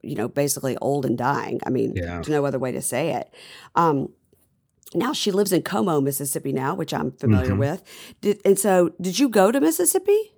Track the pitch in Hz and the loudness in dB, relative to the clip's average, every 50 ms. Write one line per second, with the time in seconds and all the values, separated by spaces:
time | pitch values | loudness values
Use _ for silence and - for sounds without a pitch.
0 | - - 147 117 107 123 - 143 143 143 - 135 - 135 120 - - 127 139 143 | -8 -8 -6 -6 -6 -4 -2 -2 0 0 -2 -2 -2 -4 -4 -2 -2 -2 -2 0
1 | 135 131 123 123 120 131 143 123 110 - - 110 - - 127 120 113 110 107 92 | 0 -2 -2 0 0 0 0 -2 -2 -4 -6 -6 -4 -2 0 0 0 -2 -2 -4
2 | 85 85 87 87 82 151 151 147 139 143 131 127 131 127 - 135 135 - 123 120 | -6 -6 -6 -8 -4 -2 -2 0 0 0 -2 -2 -4 -4 -6 -6 -6 -4 -4 -2
3 | 156 165 131 123 - _ _ - - - - - - - _ - 170 160 147 139 | -2 -2 -4 -6 -8 _ _ -20 -20 -20 -20 -20 -20 -4 _ 2 4 4 4 2
4 | - - _ _ _ _ _ _ _ _ _ _ _ _ _ _ _ - - 175 | -2 -6 _ _ _ _ _ _ _ _ _ _ _ _ _ _ _ -8 -6 -4
5 | 165 254 311 - - 208 185 196 208 190 185 160 - - 180 208 220 190 160 147 | -4 -2 -4 -2 -2 0 2 2 2 2 0 -2 -2 -2 -4 -2 0 0 0 0
6 | 139 139 139 - 147 139 - 160 - 139 135 135 131 139 180 185 160 - 151 - | 0 0 -2 -4 -6 -6 -6 -6 -6 -4 -4 -2 -2 -4 -4 -4 -6 -6 -4 -4
7 | - 127 131 _ - 123 107 95 85 87 95 95 110 143 165 196 _ - - - | -4 -6 -6 _ 2 2 2 2 2 0 0 0 0 -2 -2 -6 _ -18 -20 -20
8 | - - - _ - 202 202 - - 196 196 190 - 208 190 185 180 170 - - | -20 -20 -20 _ -2 -2 -2 0 2 2 2 4 4 4 4 4 4 2 0 -6
9 | 175 190 175 190 285 269 214 208 190 202 240 277 285 330 320 - 359 - - 381 | -8 -6 0 2 0 4 6 4 4 6 4 4 2 2 2 2 0 2 0 0
10 | 381 - 403 427 427 - _ | 2 4 2 2 2 -4 _